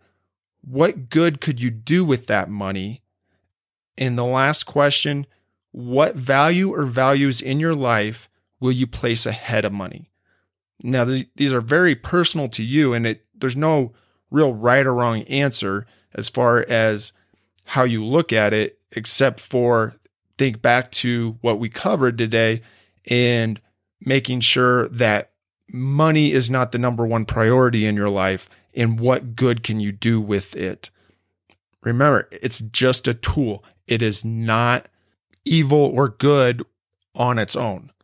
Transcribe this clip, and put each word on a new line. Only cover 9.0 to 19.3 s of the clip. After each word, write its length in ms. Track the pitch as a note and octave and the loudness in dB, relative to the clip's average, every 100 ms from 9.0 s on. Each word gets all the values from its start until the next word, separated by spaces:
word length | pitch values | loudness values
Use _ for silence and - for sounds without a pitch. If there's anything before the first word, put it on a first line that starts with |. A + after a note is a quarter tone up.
| B2 A#2 - | -2 -2 -2
ahead 380 | G2+ - A2 | -6 -4 -2
of 80 | G#2 | -2
money? 380 | G2+ F2+ - - _ _ _ _ _ _ _ | -4 -10 -14 -20 _ _ _ _ _ _ _
Now, 220 | A#2+ B2+ | -2 0
th-, 240 | A#2+ C3 - - | 0 -2 -4 -2
these 160 | C#3 | 0
are 80 | B2+ | 0
very 340 | A2+ D3+ F3+ | 0 2 2
personal 540 | B2+ - F3 E3 E3 C3 | 0 -2 0 0 -2 -6
to 120 | A2+ | -6
you, 300 | A2+ C#3+ C#3+ | -2 0 2
and 140 | A#2+ A#2 | 0 -2
it, 180 | A2 _ | -4 _
there's 220 | - C3+ B2+ | -8 -6 -2
no 360 | D#3 D3+ B2 - _ _ _ | 0 0 -2 -8 _ _ _
real 220 | C#3 D3 | 0 2
right 340 | A2 A#2 C3 C3+ | 2 2 4 4
or 80 | |
wrong 280 | B2 A#2+ A2+ | 2 0 -2
answer 640 | - C3+ C#3+ A#2+ G2 G2 A2 _ _ | -2 0 0 0 -4 -4 -6 _ _
as 140 | - G#2+ | -8 -6
far 360 | - B2 A#2+ - | 0 2 2 2
as 440 | A#2 A2+ G#2+ - - _ _ _ _ | 0 2 0 -6 -12 _ _ _ _
how 200 | - C#3 | -6 0
you 200 | B2+ A2+ | 0 0
look 280 | G#2+ D3+ E3 | 0 0 2
at 200 | A2+ G#2 | 2 2
it, 260 | G#2+ G#2+ - _ | 2 -2 -6 _
except 480 | - A2 - C3+ | -10 -4 0 0